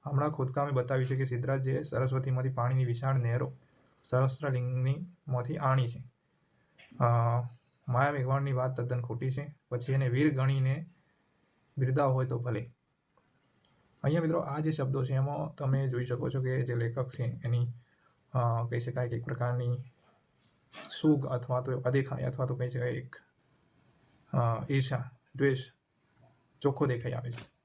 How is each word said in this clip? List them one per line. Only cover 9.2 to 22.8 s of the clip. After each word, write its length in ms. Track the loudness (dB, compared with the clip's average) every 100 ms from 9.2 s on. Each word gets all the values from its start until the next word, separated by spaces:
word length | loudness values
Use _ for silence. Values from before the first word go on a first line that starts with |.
| -2
છે. 240 | -2 -6 -12 _
પછી 240 | -6 0
એને 160 | 2 2
વીર 260 | 4 4
ગણીને 520 | 4 2 2 2 0 -4 _ _ _ _ _ _ _ _ -2
બિરદાવ 340 | 0 4 4
હોય 140 | 4 2
તો 120 | -2
ભલે. 320 | -2 -4 -4 _ _ _ _ _ _ _ _ _ _ _ _ _
અહીંયા 200 | 0 2
મિત્રો 180 | 2 0
આ 200 | 0 -2
જે 100 | -2
શબ્દો 340 | 0 0 0
છે 100 | 0
એમાં 400 | 0 0 -2 -6
તમે 340 | -4 0 2 2
જોઈ 160 | -2
શકો 260 | -2 -2 -2
છો 120 | -2
કે 200 | -2 -2
જે 120 | 0
લેખક 340 | 0 -2 -2 -6
છે 320 | -4 -4 -4
એની, 280 | -2 0 0 -4 _ _ _ _ _
અ, 320 | 0 2 0 0
કહી 140 | -2
શકાય 280 | -2 -2 -2
કે 80 | -2
એક 80 |
પ્રકારની 600 | -4 -2 0 0 0 -2 -6 _ _ _ _ _ _ _ _ -16 -12 -2
સૂગ 260 | 2 2 2
અથવા 340 | -4 0 -2
તો 200 | 0 -2
અદેખાઈ 420 | 2 2 0 -4
અથવા 240 | -4 -2 -2
તો 100 | -2
કહી 120 | -4
શકાય 220 | -2